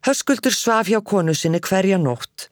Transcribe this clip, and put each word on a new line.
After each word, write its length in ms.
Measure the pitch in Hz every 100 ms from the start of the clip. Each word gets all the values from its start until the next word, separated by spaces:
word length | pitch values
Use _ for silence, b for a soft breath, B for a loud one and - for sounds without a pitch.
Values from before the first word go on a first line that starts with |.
| -
Höskuldur 480 | 277 - 269 254
svaf 340 | - - 220 185
hjá 140 | 220
konu 300 | 208 202 160
sinni 260 | 156 165 170
hverja 380 | - 190 190 190
nótt 520 | 147 120 - - -